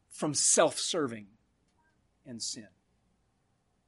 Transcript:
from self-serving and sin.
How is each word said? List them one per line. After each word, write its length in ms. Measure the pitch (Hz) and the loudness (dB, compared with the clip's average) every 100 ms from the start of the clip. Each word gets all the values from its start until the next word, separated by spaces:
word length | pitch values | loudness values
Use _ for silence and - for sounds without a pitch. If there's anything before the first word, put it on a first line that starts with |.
| _ | _
from 260 | - 151 | -6 -4
self-serving 920 | 131 - - 156 - - 180 135 113 101 _ _ _ _ _ _ _ _ _ | 0 4 6 4 2 -4 -2 -4 -6 -14 _ _ _ _ _ _ _ _ _
and 160 | 135 117 | -16 -10
sin. 280 | - 127 98 _ _ _ _ _ _ _ _ _ _ _ | -10 -10 -14 _ _ _ _ _ _ _ _ _ _ _